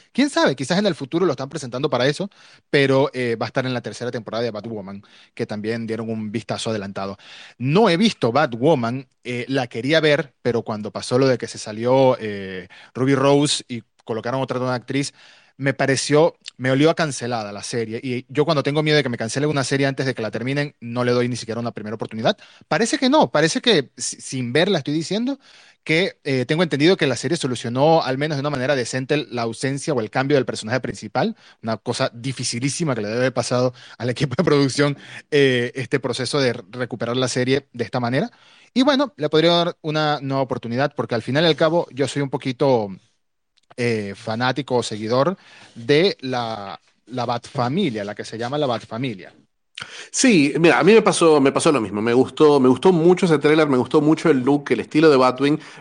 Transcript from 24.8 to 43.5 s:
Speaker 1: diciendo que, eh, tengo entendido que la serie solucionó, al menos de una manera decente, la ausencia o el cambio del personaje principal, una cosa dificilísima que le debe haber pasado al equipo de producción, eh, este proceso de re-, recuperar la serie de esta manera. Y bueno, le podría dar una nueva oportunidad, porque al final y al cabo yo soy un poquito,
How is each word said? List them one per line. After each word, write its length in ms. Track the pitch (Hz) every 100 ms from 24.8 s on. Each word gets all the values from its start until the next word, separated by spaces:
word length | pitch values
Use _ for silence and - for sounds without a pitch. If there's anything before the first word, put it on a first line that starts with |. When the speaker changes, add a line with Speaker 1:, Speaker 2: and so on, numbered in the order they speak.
| 139
Speaker 1:
diciendo 460 | 151 156 202 247 277 _ - _ _
que, 340 | - 160 196 -
eh, 220 | 147 135 123
tengo 180 | 156
entendido 340 | 170 135 160 190
que 80 | 143
la 100 | 117
serie 220 | 131 170
solucionó, 640 | 135 120 117 127 151 165
al 160 | 131 131
menos 200 | 156 143
de 20 |
una 100 | 147
manera 260 | 139 131 139
decente, 520 | 117 131 131 147 131
la 140 | 120
ausencia 500 | 117 113 135 139 -
o 80 | 131
el 80 | 107
cambio 260 | 131 139 143
del 100 | 120
personaje 340 | 113 107 127
principal, 560 | 117 110 107 127 202 - - _
una 160 | 113 113
cosa 320 | - 117 131
dificilísima 840 | 117 131 131 123 120 139 - 160 113
que 60 |
le 60 | 104
debe 120 | 120
haber 140 | 131
pasado 380 | 127 113 123 127 - - -
al 100 | 120
equipo 240 | 120 135 117
de 80 |
producción, 540 | 175 143 139 131 143 139 - - -
eh, 420 | 143 139 123 120 135
este 240 | 123 139
proceso 400 | 127 117 123 147
de 140 | 127
re-, 100 | 117 87
recuperar 440 | 123 123 117 117 127
la 120 | 127
serie 400 | 127 127 135 -
de 120 | 117
esta 160 | 113 127
manera. 320 | 120 135 233 _ _ - _
Y 80 | 240
bueno, 320 | 262 269 285 -
le 140 | 147
podría 220 | 156 165
dar 260 | 170 170 -
una 360 | 160 151 151 147
nueva 200 | 135 135
oportunidad, 500 | 131 127 117 120 147 -
porque 180 | 117
al 80 | 117
final 220 | 120 139
y 40 | 170
al 80 | 143
cabo 320 | 160 170 -
yo 160 | 131 135
soy 160 | 143
un 80 | 139
poquito, 580 | 139 135 123 143 120 101 92 _ _ _ _ _